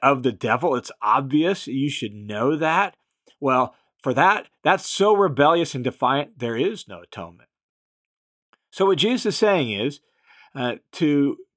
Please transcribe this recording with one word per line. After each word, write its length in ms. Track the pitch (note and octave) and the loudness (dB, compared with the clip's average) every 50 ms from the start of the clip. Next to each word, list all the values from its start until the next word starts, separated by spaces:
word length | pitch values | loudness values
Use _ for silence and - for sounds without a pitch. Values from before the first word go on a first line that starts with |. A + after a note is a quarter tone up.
of 220 | - C3 C#3+ C3 B2 | 0 2 2 2 0
the 80 | B2+ | -2
devil, 440 | A2 F#2+ - A#2 A2 A#2+ C#3+ F3 C3+ | -2 -2 -2 -2 0 0 0 0 -2
it's 160 | A#2+ A#2+ - - - | -2 -4 -8 -12 -6
obvious, 640 | - G#2 A2 C3 C#3 C3+ C3 D3+ D#3 F3 G3 F#3 - - | -2 0 0 0 0 0 0 0 0 0 -2 -4 -6 -8
you 220 | B2 C3+ C3+ D3 | -6 -4 -4 -4
should 240 | C3+ - - G#2+ G#2 | -4 -6 -8 -10 -10
know 420 | G#2 G#2 G#2 G#2 G#2 A#2 C3 D#3+ | -12 -12 -10 -6 -2 -2 -2 0
that. 400 | D3+ D#3 D#3 D#3+ F3 G3+ F#3+ - _ _ _ _ _ _ _ _ _ | 0 0 0 0 0 -2 -2 -4 _ _ _ _ _ _ _ _ _
Well, 360 | - C3+ C3 B2+ B2 - - _ _ _ _ _ | -2 0 2 2 2 0 -4 _ _ _ _ _
for 120 | - C#3+ B2 | -4 -2 0
that, 340 | A#2+ D3+ F#3 G#3 G#3 - - _ _ - | 2 4 4 2 2 -2 -10 _ _ 0
that's 240 | D3 F#3 F#3 - - | 0 0 0 0 -4
so 240 | - - G3 G#3 G#3+ | -2 0 2 4 4
rebellious 600 | G3 G3+ F#3 C#3 A2 C#3+ D3+ E3+ F3 E3+ - - | 4 4 2 2 4 4 4 4 4 2 -2 -4
and 80 | C3+ B2 | -6 -6
defiant, 560 | B2+ A#2+ - - B2+ C3+ C#3+ D3 - - D#3+ | -6 -4 -2 0 0 0 0 -2 -6 -8 -8
there 160 | A#2+ A#2 A#2 | -6 -6 -2
is 320 | A2+ C#3 F#3+ A3+ G3 - - | -2 -2 -2 -4 -6 -12 -16
no 140 | G#2 E2+ | -18 -18
atonement. 480 | F2 - - - F#2 E2 E2+ E2+ _ _ _ _ _ _ _ _ _ _ _ _ _ _ _ _ _ _ _ _ _ _ _ _ _ _ | -18 -16 -14 -14 -14 -14 -16 -20 _ _ _ _ _ _ _ _ _ _ _ _ _ _ _ _ _ _ _ _ _ _ _ _ _ _
So 140 | - - F#3+ | -4 0 2
what 120 | G3 G3 D3+ | 2 2 2
Jesus 300 | D3 G#3+ B3+ B3 - A3 | 2 2 0 0 0 -2
is 100 | F3 - | -2 2
saying 340 | - G#3+ G3 F3+ C#3+ A#2 | 2 2 4 2 0 0
is, 280 | G#2+ G2 G#2+ C#3 C#3+ - _ _ _ _ _ _ _ _ - _ - | -2 -2 -2 -2 -4 -6 _ _ _ _ _ _ _ _ -20 _ -8
uh, 220 | C#3 B2 B2 A#2+ - _ _ - | -4 -4 -4 -4 -6 _ _ -6
to 440 | - E3+ D3+ D3 C#3+ C#3+ C#3+ - - - _ _ | -2 0 2 2 2 2 0 -2 -4 -10 _ _